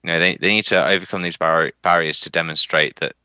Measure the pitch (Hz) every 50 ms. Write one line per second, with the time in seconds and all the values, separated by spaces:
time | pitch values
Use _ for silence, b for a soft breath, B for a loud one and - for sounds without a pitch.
0 | - 87 85 82 87 92 - - - 95 104 107 - - 98 92 76 - 98 92
1 | 92 - - 95 90 87 82 - 80 80 80 82 80 - - _ - 87 87 85
2 | 82 78 73 - - - - 82 82 80 78 - - - - 78 76 67 - -
3 | 78 65 - _